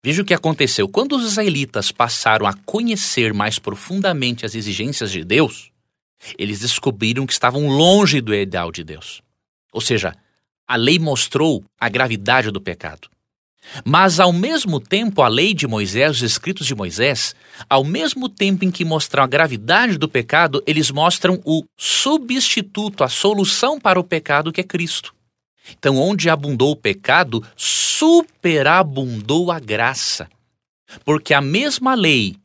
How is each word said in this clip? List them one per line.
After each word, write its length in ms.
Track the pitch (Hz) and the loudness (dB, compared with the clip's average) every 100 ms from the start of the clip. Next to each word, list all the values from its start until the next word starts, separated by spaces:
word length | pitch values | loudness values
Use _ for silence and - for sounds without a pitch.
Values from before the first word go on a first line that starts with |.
| 135 | -2
Veja 160 | 160 | -2
o 40 | 196 | 0
que 80 | |
aconteceu. 540 | 175 160 156 135 - 98 | 0 0 0 0 0 0
Quando 300 | - 277 277 | 0 0 0
os 80 | 226 | -2
israelitas 680 | 202 208 143 139 110 98 | 0 0 -2 -4 -4 -4
passaram 540 | - 117 - 117 110 104 | -2 -2 0 2 2 0
a 80 | |
conhecer 800 | 98 - 214 233 208 - - 113 | -4 -6 -4 -2 -2 -2 0 0
mais 260 | 104 104 - | 0 -2 -2
profundamente 840 | - 98 - 95 135 156 123 120 110 | -6 -8 -6 -2 -2 0 -2 -4 -8
as 100 | 110 | -8
exigências 560 | 104 95 110 - 107 | -8 -6 -6 -4 -6
de 140 | 95 85 | -6 0
Deus, 440 | 117 151 - - _ _ _ _ _ - - | 2 2 -2 -20 _ _ _ _ _ -20 -10
eles 220 | 104 101 | -8 -4
descobriram 680 | 117 - - 98 113 117 135 | -2 -2 -2 -2 -2 -2 -2
que 80 | |
estavam 340 | - 123 135 147 | 0 0 0 0
longe 540 | 139 170 202 190 143 | 4 6 6 4 2
do 120 | 110 | 0
ideal 380 | 104 98 90 85 | -2 -2 -4 -6
de 140 | 82 80 | -10 -16
Deus. 360 | 80 - - _ _ _ _ _ | -16 -16 -18 _ _ _ _ _
Ou 80 | 110 | -8
seja, 340 | - 117 95 - _ _ _ _ - | -2 -2 -2 -10 _ _ _ _ -6
a 120 | 123 | 0
lei 200 | 120 170 | 2 2
mostrou 680 | 160 131 - 135 160 123 - _ | 0 -2 -2 2 2 0 -6 _
a 120 | 117 | -4
gravidade 640 | 120 131 110 101 127 107 | -2 -2 -2 0 0 0
do 100 | 98 | -6
pecado. 480 | 95 85 80 73 - _ _ _ _ _ - 139 | -10 -10 -12 -14 -20 _ _ _ _ _ -18 -10
Mas, 340 | - 156 190 165 | 2 4 4 6
ao 140 | 180 | 4
mesmo 480 | 175 233 330 202 147 | 4 0 -2 -2 -4
tempo, 440 | - 196 226 196 | -2 -2 0 2
a 40 | 127 | 4
lei 260 | 117 185 | 4 0
de 140 | 180 143 | 0 -2
Moisés, 500 | 110 101 104 147 131 | -2 -2 0 0 2
os 40 | |
escritos 440 | 117 - - 190 135 | -2 -4 -6 -6 -4
de 100 | 120 | -4
Moisés, 600 | 95 101 131 127 - - _ - - | -6 -2 0 0 -4 -8 _ -20 0
ao 140 | 135 | 2
mesmo 460 | 139 202 320 - 254 | 2 -2 -2 -2 -6
tempo 340 | - 196 190 | -2 0 2
em 80 | 190 | 0
que 140 | 175 165 | -2 -2
mostram 380 | 156 147 135 | -2 -2 0
a 40 | 131 | 2
gravidade 720 | 139 160 120 110 185 247 170 | 2 2 0 0 2 2 0
do 100 | 151 | -2
pecado, 560 | 131 117 151 170 139 - | -2 0 2 2 0 -2
eles 240 | 151 139 | 0 0
mostram 520 | 135 160 175 180 185 | 0 0 2 0 0
o 220 | 151 160 - _ | 0 -2 -2 _
substituto, 1300 | - - 269 311 240 254 - - 202 - 214 202 | -4 -2 0 0 0 -2 0 -2 -4 -6 -8 -2
a 60 | 131 | -2
solução 680 | - 196 208 190 - 247 302 | 2 2 2 0 0 0 0
para 220 | 208 185 | 2 2
o 60 | 175 | 0
pecado, 480 | 165 156 143 156 | -6 0 0 0
que 80 | 160 | -6
é 20 | |
Cristo. 500 | 185 180 - - - _ _ _ _ _ - - | -6 -4 -4 -6 -8 _ _ _ _ _ -20 -4
Então, 200 | 143 131 | 0 2
onde 320 | 160 208 165 | 2 2 0
abundou 420 | 160 143 127 135 | 0 -2 0 0
o 60 | 151 | 0
pecado, 680 | - 98 - 151 160 113 - - | -2 -4 2 2 2 -4 -8 -8
superabundou 1900 | - - - - 311 339 339 _ 175 156 139 175 165 135 131 113 107 151 180 | -4 -2 -2 2 6 6 4 _ 0 2 4 4 2 -2 -6 -6 -2 0 0
a 80 | 165 | -4
graça. 720 | 113 107 117 135 - - - _ _ _ _ _ _ - | -4 -2 0 -2 -6 -6 -10 _ _ _ _ _ _ -12
Porque 300 | - 151 - | -2 -2 2
a 80 | 143 | 0
mesma 520 | 139 185 294 269 254 | 2 -2 -2 -2 0
lei 440 | 254 170 135 101 87 | 2 2 2 0 -6